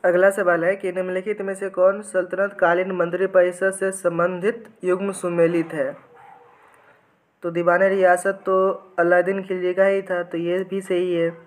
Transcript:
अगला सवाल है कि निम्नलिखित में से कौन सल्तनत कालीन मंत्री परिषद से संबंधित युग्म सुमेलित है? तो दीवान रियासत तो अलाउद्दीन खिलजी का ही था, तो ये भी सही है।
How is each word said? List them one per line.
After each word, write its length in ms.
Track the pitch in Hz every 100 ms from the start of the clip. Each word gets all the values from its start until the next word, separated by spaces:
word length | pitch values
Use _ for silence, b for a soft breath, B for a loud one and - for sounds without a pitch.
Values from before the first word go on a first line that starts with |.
अगला 240 | 180 175 190
सवाल 340 | 196 180 170
है 100 | 170 196
कि 140 | 190
निम्नलिखित 480 | 180 185 185 196 208
में 120 | 196
से 140 | 190 196
कौन 320 | 185 185 202
सल्तनत 540 | 208 185 180 185 202 196
कालीन 320 | 175 175 185
मंत्री 340 | 185 170 175 190
परिषद 460 | 185 180 175 190
से 180 | 190 190
संबंधित 760 | 190 175 170 175 180 190 233 - _
युग्म 280 | 180 180 202
सुमेलित 640 | 190 185 175 165 170 165
है? 200 | 156 135 - _ - - - _ b b b b b b _ _ _
तो 80 | 175
दीवान 320 | 170 175 175
रियासत 600 | 190 196 185 180 196 190 -
तो 100 | 190 190 - - -
अलाउद्दीन 440 | 170 175 180 196
खिलजी 320 | 190 185 180
का 100 | 180
ही 180 | 190 196
था, 200 | 196 180
तो 160 | 175 170
ये 200 | 170 180
भी 160 | 190 196
सही 340 | 190 180 180
है। 160 | 170 165 165